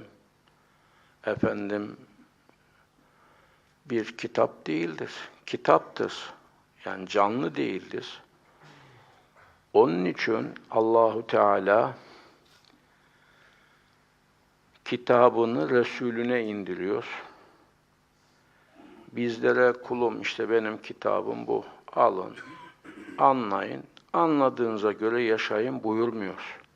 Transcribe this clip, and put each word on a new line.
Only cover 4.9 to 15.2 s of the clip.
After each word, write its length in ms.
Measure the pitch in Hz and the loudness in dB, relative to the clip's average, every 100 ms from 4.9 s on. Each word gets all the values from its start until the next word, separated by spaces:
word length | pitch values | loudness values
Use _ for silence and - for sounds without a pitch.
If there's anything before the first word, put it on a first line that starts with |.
| 156 127 - - - - | -6 -10 -12 -16 -18 -10
Kitaptır. 840 | - - 156 - - 101 - - - _ _ _ _ | -4 4 4 4 -6 -6 -6 -14 -18 _ _ _ _
Yani 240 | 98 95 92 | -12 -10 -4
canlı 480 | 104 101 120 165 143 | 2 2 2 -4 -4
değildir. 680 | 120 95 - - - - _ _ _ _ - - - - - _ _ _ - _ _ | -4 -4 -8 -12 -12 -18 _ _ _ _ -20 -20 -20 -20 -20 _ _ _ -20 _ _
Onun 320 | 101 135 175 | 6 6 4
için 500 | 180 - - 113 131 - - | -2 -2 -2 -2 -4 -12 -4
Allahu 560 | 113 113 113 113 107 113 | 0 4 6 4 2 -2
Teala 680 | 110 104 101 95 107 135 127 - - - _ _ _ _ _ _ _ _ _ _ _ _ _ _ _ _ _ _ _ _ _ _ _ _ _ | 2 4 4 4 4 2 -4 -20 -20 -20 _ _ _ _ _ _ _ _ _ _ _ _ _ _ _ _ _ _ _ _ _ _ _ _ _
kitabını 840 | - 123 123 123 | -6 -6 2 8